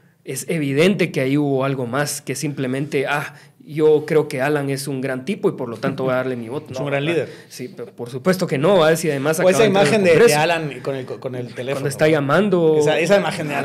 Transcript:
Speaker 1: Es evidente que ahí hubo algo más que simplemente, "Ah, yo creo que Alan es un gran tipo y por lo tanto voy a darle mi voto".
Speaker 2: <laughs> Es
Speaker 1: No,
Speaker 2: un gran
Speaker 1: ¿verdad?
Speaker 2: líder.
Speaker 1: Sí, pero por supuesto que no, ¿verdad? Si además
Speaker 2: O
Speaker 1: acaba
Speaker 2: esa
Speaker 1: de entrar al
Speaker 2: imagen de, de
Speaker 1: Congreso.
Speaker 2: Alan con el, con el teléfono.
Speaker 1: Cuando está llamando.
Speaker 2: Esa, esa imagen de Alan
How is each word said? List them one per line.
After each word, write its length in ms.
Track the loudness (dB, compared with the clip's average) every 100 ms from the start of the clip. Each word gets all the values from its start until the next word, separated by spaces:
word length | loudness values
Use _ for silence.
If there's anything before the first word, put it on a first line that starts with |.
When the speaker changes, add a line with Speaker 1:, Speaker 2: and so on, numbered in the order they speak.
| _ _
Speaker 1:
Es 220 | -12 -10 -6
evidente 640 | -4 0 2 4 2 0
que 80 | -2
ahí 160 | 0 0
hubo 280 | 0 0
algo 220 | 0 -2 -4
más 340 | -2 -4 -6
que 140 | -8
simplemente, 720 | -6 -6 -6 -4 -4 -4 -2 -2
"Ah, 300 | -2 -4 -14 -20 _
yo 400 | -10 0 4 4 2
creo 220 | 0 0
que 120 | -2
Alan 300 | 0 0 -2
es 180 | -4 -6
un 140 | -6
gran 240 | -4 -6 -6
tipo 240 | -2 -2
y 20 |
por 160 | -2 -8
lo 80 | -6
tanto 280 | -6 -4
voy 80 | -2
a 20 | -2
darle 200 | -2 -6
mi 120 | -8
voto". 200 | -10 -10
Speaker 2:
<laughs> 40 |
Es 60 | -8
Speaker 1:
No, 80 | -4
Speaker 2:
un 40 |
gran 140 | -2
Speaker 1:
¿verdad? 220 | -2 -2 -4
Speaker 2:
líder. 120 | -8 -20
Speaker 1:
Sí, 220 | -16 -14 -14
pero 160 | -14
por 140 | -12 -12
supuesto 380 | -4 -2 0 0
que 100 | 0
no, 220 | 2 4
¿verdad? 160 | 4 2
Si 140 | 0
además 280 | -2 -2 2
Speaker 2:
O 40 |
Speaker 1:
acaba 80 | 2
Speaker 2:
esa 100 | 4
Speaker 1:
de 60 | 4
entrar 160 | 4
al 40 | 4
Speaker 2:
imagen 160 | 4
de, 60 | 4
de 60 | 6
Speaker 1:
Congreso. 220 | 6 4
Speaker 2:
Alan 400 | 2 0 -4 -6
con 140 | -6 -6
el, 80 | -8
con 280 | -10 -8
el 200 | -8 -10
teléfono. 200 | -8 -6 -4
Speaker 1:
Cuando 120 | -4
está 180 | 0 2
llamando. 680 | 2 2 2 2 2 4 4
Speaker 2:
Esa, 200 | 2 2
esa 200 | 2 2
imagen 300 | 2 -4 -4
de 60 |
Alan 80 | -4